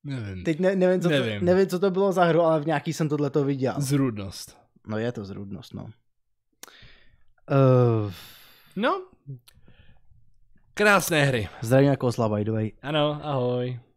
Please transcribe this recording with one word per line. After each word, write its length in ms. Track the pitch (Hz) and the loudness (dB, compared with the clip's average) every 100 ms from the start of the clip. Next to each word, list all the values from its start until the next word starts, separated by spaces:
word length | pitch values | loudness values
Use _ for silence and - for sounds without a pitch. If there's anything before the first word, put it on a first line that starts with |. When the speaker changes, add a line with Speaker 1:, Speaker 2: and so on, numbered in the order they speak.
Speaker 1:
Nevím. 400 | 147 131 104 92 | -8 -8 -8 -6
Speaker 2:
Teď 140 | 87 156 | -6 0
ne-, 160 | 185 196 | 0 2
nevím, 240 | 180 185 | 2 2
co 80 | 170 | 2
Speaker 1:
Nevím. 300 | 147 117 104 | 0 0 -2
Speaker 2:
to, 60 | |
nevím, 220 | 175 180 196 | 2 4 2
co 120 | 180 | 0
to 120 | 196 | 0
bylo 220 | 185 196 | 0 0
za 120 | 185 | 2
hru, 160 | 170 160 | 4 4
ale 200 | 165 160 | 2 2
v 60 | 147 | 0
nějaký 260 | 147 165 | -2 -4
jsem 160 | 151 156 | -4 -2
tohleto 360 | 147 139 151 | 0 0 0
viděl. 300 | 139 139 127 143 | 0 0 -2 -2
Speaker 1:
Zrůdnost. 800 | 135 139 135 104 95 - - - _ _ 101 | 0 0 0 -4 -10 -14 -20 -20 _ _ -8
Speaker 2:
No 120 | 107 | -6
je 140 | 117 | -4
to 120 | 120 | -6
zrůdnost, 500 | 98 98 101 98 - | -12 -12 -12 -14 -14
no. 120 | - 110 - _ _ _ _ _ _ - - - - - _ - _ - | -14 -14 -20 _ _ _ _ _ _ -20 -20 -20 -20 -20 _ -20 _ 0
Eh, 640 | 139 131 127 120 113 104 92 - - - _ _ - | 4 6 6 4 2 -2 -8 -20 -20 -20 _ _ -4
Speaker 1:
No. 260 | 247 381 370 _ - 131 _ _ - - - - - - _ _ _ - _ | -2 -2 -8 _ -18 -18 _ _ -20 -20 -20 -20 -20 -20 _ _ _ -20 _
Krásné 500 | - 208 196 - 160 | 0 4 4 2 2
hry. 240 | 139 123 98 - | 2 0 -4 -8
Speaker 2:
Zdravím 300 | 113 131 139 | 2 4 4
jako 160 | 135 127 | 2 -2
Osla, 220 | 113 110 | 0 0
by 160 | 104 | 0
the 60 | 104 | -2
way. 200 | 110 110 - | -2 -4 -6
Speaker 1:
Ano, 380 | 135 151 147 147 147 | -4 -2 -2 -2 -6
ahoj. 540 | 139 123 123 123 123 _ | -4 -2 -4 -6 -10 _